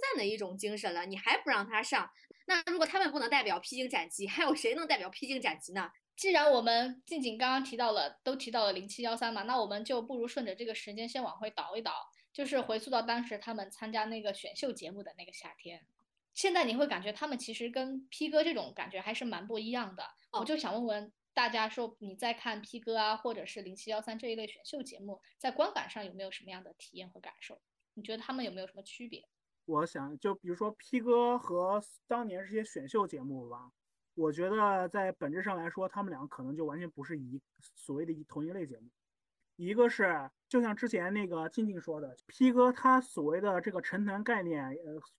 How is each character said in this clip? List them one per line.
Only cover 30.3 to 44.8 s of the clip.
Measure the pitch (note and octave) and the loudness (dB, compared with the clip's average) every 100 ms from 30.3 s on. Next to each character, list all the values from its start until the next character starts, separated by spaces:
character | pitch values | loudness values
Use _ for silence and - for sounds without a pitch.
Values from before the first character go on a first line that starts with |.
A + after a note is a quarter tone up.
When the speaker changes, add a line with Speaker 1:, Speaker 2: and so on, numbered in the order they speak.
Speaker 3:
比 | G3 F3 | -2 -4
如 | F3 | -2
说 | G#3 | -2
P | G#3 - B3 | -4 -4 0
哥 | A#3 A#3+ A#3+ B3 | 4 6 6 2
和 | - F3 F#3 G#3 - - - | 0 0 2 0 -2 -10 -4
当 | A#3+ A3+ | -2 -2
年 | F3+ G3 | -6 -4
这 | |
些 | A3 | -4
选 | G#3+ G#3 C3+ | -4 -6 -2
秀 | G#3+ F#3+ | 0 0
节 | D3 | -2
目 | C3 C3 A#2+ | -6 -8 -8
吧， | A#2+ B2+ _ _ _ _ - | -12 -16 _ _ _ _ 0
我 | D#3 | 0
觉 | D3 F#3 | 2 0
得 | G#3+ G#3 F#3+ F3+ | 4 4 4 2
在 | G3+ F#3+ | 0 0
本 | - C#3+ | -2 -4
质 | E3+ | -2
上 | G3 F#3 | -2 -2
来 | E3 | -4
说， | F#3+ F#3 | -2 -2
他 | G3+ | -2
们 | G3 | -4
俩 | C#3 C#3+ | -6 -8
可 | - | -8
能 | C3 D3+ | -6 -4
就 | |
完 | D3+ D3+ | -4 -4
全 | F3 | -8
不 | - | -8
是 | C#3 D#3 | -8 -8
一， | B2+ C3+ - _ - - | -6 -10 -12 _ -20 -14
所 | - | -6
谓 | C#3 E3 | -4 -4
的 | |
一， | D#3 | -6
同 | D#3 D3+ D#3 | -8 -6 -6
一 | |
类 | F#3+ D3+ | -6 -8
节 | A2+ | -10
目。 | A#2 _ _ _ _ _ _ - | -18 _ _ _ _ _ _ -6
一 | F3 G#3+ | 2 6
个 | A#3+ | 6
是， | A#3 F#3+ D#3 C#3 _ - | 6 4 4 -2 _ 2
就 | B3+ | 4
像 | A#3 G#3 | 4 2
之 | A#3+ | 0
前 | G3 F3+ | 2 2
那 | G#3 F#3+ | 0 0
个 | E3 D#3+ | -2 -2
静 | - G#3+ | 0 0
静 | F3+ | 0
说 | E3 D3+ | -4 -4
的， | C#3 - - | -6 -12 -6
P | - C4 | 6 8
哥 | B3 B3 | 10 8
他 | B3 B3+ C4 | 8 8 8
所 | B3+ - | 6 0
谓 | D3 E3+ | 2 4
的 | G3+ F3+ | 4 2
这 | G#3+ | 2
个 | F#3 | -2
成 | - F#3+ | 0 0
团 | G#3 G3 | 0 0
概 | G#3+ A3 | 2 2
念， | F3 D3+ C3 | 0 -2 -2
呃， | D3+ | -6